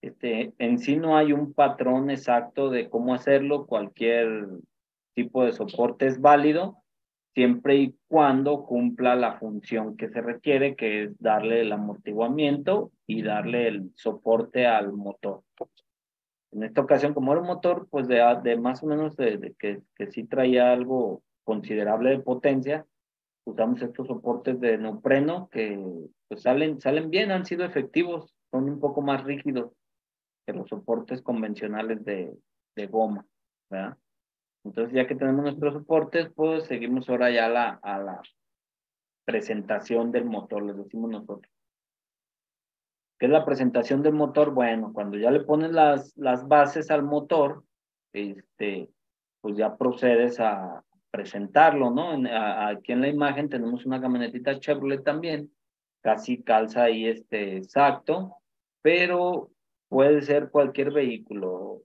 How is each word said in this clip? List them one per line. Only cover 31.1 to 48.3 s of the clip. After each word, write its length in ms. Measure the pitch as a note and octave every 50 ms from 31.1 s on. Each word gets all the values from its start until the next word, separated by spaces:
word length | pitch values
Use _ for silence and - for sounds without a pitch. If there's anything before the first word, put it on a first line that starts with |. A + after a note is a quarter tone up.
| B2 B2+
convencionales 840 | - - A#2+ A2+ A2 G#2 G#2 - A2 G#2 G#2 G#2+ G#2+ A2 A2+ G#2+ G#2
de, 280 | G#2 G2+ F#2+ F2+ D#2+ - - _ _ _ _ _ _ _
de 120 | - G#2 F#2+
goma, 380 | G#2 A2+ A2+ G#2+ G#2 G2 - _ _ _ _ _ _ _ _ _
¿verdad? 280 | F#2+ F#2+ F#2+ A2 C3 _ _ _ _ _ _ _ _ _ _ _ _ _ _
Entonces, 300 | G#2 F#2+ - A2+ A#2 B2+
ya 120 | B2+ B2+
que 100 | B2+ C3+
tenemos 280 | B2+ C3+ C3+ C3+ C#3 C#3+
nuestros 300 | D3 C#3+ D#3 D3 D3 C#3+
soportes, 580 | D3+ D3 - D#3+ D#3 D3 - - E3+ E3 E3 _
pues, 300 | - D#3 D#3+ D#3+ D#3 D#3+
seguimos 460 | - C3+ A#2 A#2 A2+ B2 C3 B2+ -
ahora 200 | B2+ A#2+ B2 B2
ya 160 | A#2+ A#2 A2+
a 40 | A2+
la, 300 | A#2 A#2+ A#2+ A2 - - -
a 160 | G2+ G2+ G2
la 220 | G2 G2 F2+ E2+ - - _ _ _ _ _ _ _ _ _ _ _ _ _ _ _ _ _ _ _
presentación 840 | - A#2 A2 G#2 - A2 G#2 F#2+ F#2+ A2 G2+ - - A#2+ A#2 A#2 A#2
del 140 | A#2 B2 A#2
motor, 380 | A#2+ A2 G2+ G2 - A2+ G#2 G#2
les 140 | G2+ G2+ G2
decimos 340 | G2+ - - A2+ A2+ A2+
nosotros. 400 | A2 G#2 - - G2+ G2+ _ _ _ _ _ _ _ _ _ _ _ _ _ _ _ _ _ _ _ _ _ _ _ _ _ _ _ _ _ _ _ _ _ _ _ _
¿Qué 100 | - B2+
es 40 |
la 140 | D3 D#3+ D#3
presentación 560 | - C#3+ B2+ C3 B2+ A#2+ C3 A#2 - C#3 C#3
del 120 | D3 D3+ D3+
motor? 400 | D3+ D3+ C#3 - D3+ D3 D3 C#3
Bueno, 380 | B2+ B2 A#2 A2+ A2+ A2 A2
cuando 260 | - - G#2 G2+ G2+ G#2
ya 140 | G#2+ A#2+
le 100 | C#3 D3+
pones 300 | - - D3+ D3+ D#3+ E3
las, 460 | E3 E3 D#3 D3 C#3+ C3+ C#3 - _ -
las 300 | C#3+ C3 B2+ B2+ C3 C#3
bases 440 | D3+ D3 C#3+ C#3+ - D#3+ D3+ -
al 120 | D#3 D3 C#3+
motor, 600 | C#3+ C#3+ D3 C#3+ - E3+ D#3+ C#3+ C#3 D3+ - _ _ _ _ _ _ _ _ _ _
este, 800 | _ G2+ G#2 G2+